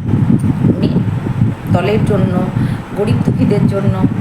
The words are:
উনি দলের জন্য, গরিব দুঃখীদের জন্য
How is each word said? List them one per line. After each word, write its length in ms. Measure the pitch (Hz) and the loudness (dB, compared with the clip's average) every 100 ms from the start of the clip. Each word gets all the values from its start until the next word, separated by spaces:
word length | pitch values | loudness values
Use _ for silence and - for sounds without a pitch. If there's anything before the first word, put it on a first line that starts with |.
| - - - - - - - - | 0 0 2 2 0 0 0 0
উনি 120 | - - - - - - - - - | 0 0 0 -2 -2 0 -2 -2 -2
দলের 320 | 180 190 214 | 0 2 0
জন্য, 360 | - 202 190 180 180 - - - - - | 2 2 2 0 -2 0 -2 -4 -6 -4
গরিব 200 | 214 - - | 0 0 0
দুঃখীদের 400 | - - 202 - | 2 2 2 0
জন্য 340 | 202 196 190 - - | 0 0 0 0 -2